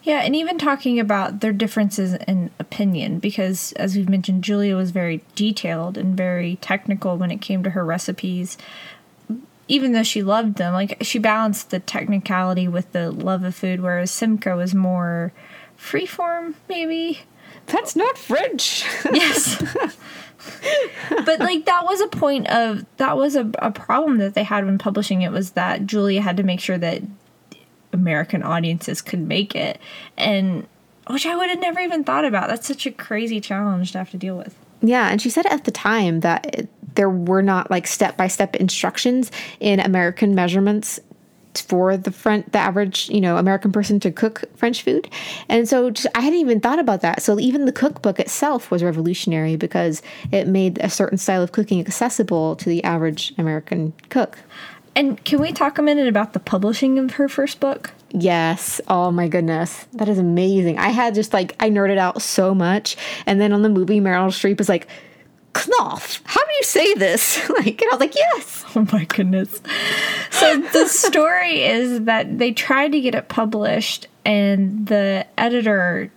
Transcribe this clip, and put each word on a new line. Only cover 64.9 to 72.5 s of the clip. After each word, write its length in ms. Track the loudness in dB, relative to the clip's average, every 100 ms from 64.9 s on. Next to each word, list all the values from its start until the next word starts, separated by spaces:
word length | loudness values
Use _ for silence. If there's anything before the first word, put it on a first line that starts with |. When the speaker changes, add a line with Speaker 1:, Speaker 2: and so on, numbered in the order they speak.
| -20 -20 -20 -20 _ _ -6 2
Speaker 2:
"Knopf, 540 | 2 2 -4 -8 -12 -2
how 160 | 0
do 100 | 2 2
you 60 |
say 300 | 2 4 4 4
this?" 440 | 4 4 2 0 0
<laughs> 0 |
Like, 320 | 2 2 2
and 80 | 2
I 40 | 2
was 40 |
like, 140 | 2 4
"Yes." 500 | 2 2 -2 -14 -4 0
Speaker 1:
Oh 120 | 2
my 140 | 2 0
goodness. 560 | 0 2 0 -2 -8 -8 -6 -2 -2 -2 -4 -4
So 300 | 4 4 4
the 280 | 2 2 4
story 760 | 2 2 4 4 2 0 0
is 380 | 2 2 0 -2
that 360 | 0 0 0 0
they 140 | 0